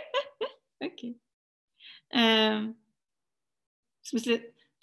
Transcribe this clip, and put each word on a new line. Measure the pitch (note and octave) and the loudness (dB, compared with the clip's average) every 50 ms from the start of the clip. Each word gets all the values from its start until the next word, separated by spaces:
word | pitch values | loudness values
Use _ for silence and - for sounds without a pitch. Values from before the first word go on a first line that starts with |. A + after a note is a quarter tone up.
| - - - C5+ C#5+ - - - - - - _ _ _ _ - | 2 -4 -4 -4 -4 -4 -8 -8 -8 -8 -10 _ _ _ _ -10
Окей. | - - - - - A#3+ A#3+ _ _ _ _ _ _ _ _ _ _ _ _ _ - - - - _ - | -10 -10 -10 -10 -12 -12 -12 _ _ _ _ _ _ _ _ _ _ _ _ _ -20 -20 -20 -20 _ -2
Эм, | - A#3+ A#3 A3+ A3+ A3 A3 G#3+ G#3+ G#3+ G#3+ A3 A3+ _ _ _ _ _ _ _ _ _ _ _ _ _ _ _ _ _ _ _ _ _ _ _ _ _ | 2 4 6 6 6 6 4 2 2 0 -4 -6 -8 _ _ _ _ _ _ _ _ _ _ _ _ _ _ _ _ _ _ _ _ _ _ _ _ _
в | - - | -12 -6
смысле, | - A3+ A#3 A#3+ A#3 A3+ - - _ _ _ _ _ _ | -6 -4 0 0 -2 -2 -2 -10 _ _ _ _ _ _